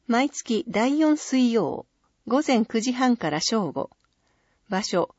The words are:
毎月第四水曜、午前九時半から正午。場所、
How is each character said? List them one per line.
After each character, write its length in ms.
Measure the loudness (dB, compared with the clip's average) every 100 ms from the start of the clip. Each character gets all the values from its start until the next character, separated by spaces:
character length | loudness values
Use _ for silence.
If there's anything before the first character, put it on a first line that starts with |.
| -2
毎 220 | 0 0
月 360 | -4 -4 -4 -2
第 320 | 0 0 2
四 180 | 2 2
水 340 | 0 2 2
曜、 340 | 2 0 -4 -10 _ _ _ -2
午 140 | 0 2
前 200 | 0 0
九 160 | -2
時 120 | -2
半 240 | 0 0 0
か 120 | -2
ら 120 | -2
正 300 | -2 -2 -2
午。 180 | -4 -8 _ _ _ _ _ _ _ _
場 120 | -6
所、 320 | -2 -2 -2